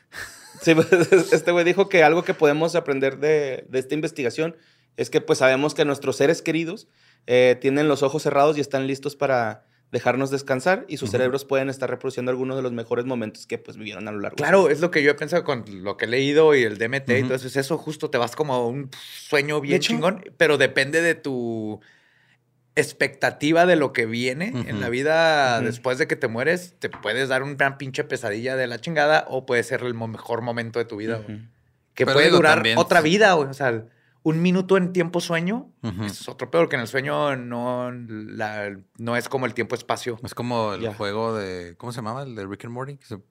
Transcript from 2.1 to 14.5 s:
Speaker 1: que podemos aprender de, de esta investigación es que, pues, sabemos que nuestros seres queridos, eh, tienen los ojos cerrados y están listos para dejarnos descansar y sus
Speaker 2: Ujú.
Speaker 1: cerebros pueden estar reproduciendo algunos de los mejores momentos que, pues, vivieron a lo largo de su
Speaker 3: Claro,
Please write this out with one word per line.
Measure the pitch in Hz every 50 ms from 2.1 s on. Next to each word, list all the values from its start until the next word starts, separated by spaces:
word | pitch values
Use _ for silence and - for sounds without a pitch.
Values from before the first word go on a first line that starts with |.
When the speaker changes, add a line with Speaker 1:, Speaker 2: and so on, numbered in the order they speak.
| 160 175 170
Speaker 1:
que | - 185
podemos | - 160 143 143 151 160 170 165
aprender | 170 - 143 139 139 135 135 135 -
de, | 139 151 156 151 143 135 127 - - -
de | 113 131
esta | 131 - 151
investigación | 156 156 165 - - 131 117 113 - 160 170 170 - _ _ _ _ _ _ _
es | - 123 -
que, | - 151
pues, | 151 - 156 -
sabemos | 135 131 131 131 143 151 147
que | - 156
nuestros | 143 139 135 - 135 -
seres | - 139 147 165 165
queridos, | - 165 156 160 165 156 196 226 - _ _ _ _ _ _ _ -
eh, | - 123 127 127 123 123 123
tienen | - 135 135 143 151
los | 156 139 123 139
ojos | 135 151 156 -
cerrados | 151 135 139 139 156 156
y | 147
están | 135 143 - 135 135
listos | 135 135 131 - 147 -
para | - 147 135 131 120 117 107 110 - _ _ _ _ _ _ -
dejarnos | 123 - 123 120 131 135 135
descansar | 139 135 135 - 135 127 - 180 190 233 - -
y | 165
sus | 127 - 104
Speaker 2:
Ujú. | 95
Speaker 1:
cerebros | 123 127 127 131 139 -
pueden | - 135 135 135 139
estar | 131 - 127 120
reproduciendo | 123 120 - 135 127 - 123 127
algunos | 127 127 131 131 131
de | 135
los | 131 123 120
mejores | 117 113 - 123 120 123
momentos | 131 131 120 110 107 - - -
que, | - 117
pues, | 113 - - 117
vivieron | 104 107 104 104 92 101 104
a |
lo | 107 104
largo | 101 98 -
de | -
su | 147
Speaker 3:
Claro, | 156